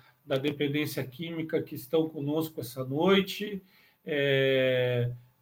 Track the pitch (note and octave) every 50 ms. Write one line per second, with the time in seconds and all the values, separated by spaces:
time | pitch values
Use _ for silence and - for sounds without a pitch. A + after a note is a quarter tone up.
0 | - - _ _ _ - C#3 C3+ C3+ D3+ C#3+ C#3+ D3 C#3 C#3 D3+ D3+ D3 - C#3+
1 | B2 - - - E3+ E3 E3+ D#3+ D#3+ D#3+ E3 D#3 - - D3+ C3+ - - - D#3+
2 | D#3+ D#3+ - D3+ C#3 C#3+ D3+ D#3+ D#3+ - - D#3+ - - - C3 C3 B2+ C3+ D3+
3 | E3+ F#3+ G3 G3 F#3+ F#3+ - - G3+ G#3 G#3 F#3+ - _ _ _ _ _ _ _
4 | - - D3+ C#3+ C#3 C#3 C3+ C3+ C3+ C3+ C3+ C3 C3 C3 B2+ B2+ B2 B2 B2 A#2+
5 | A#2+ B2 - - - _ _ _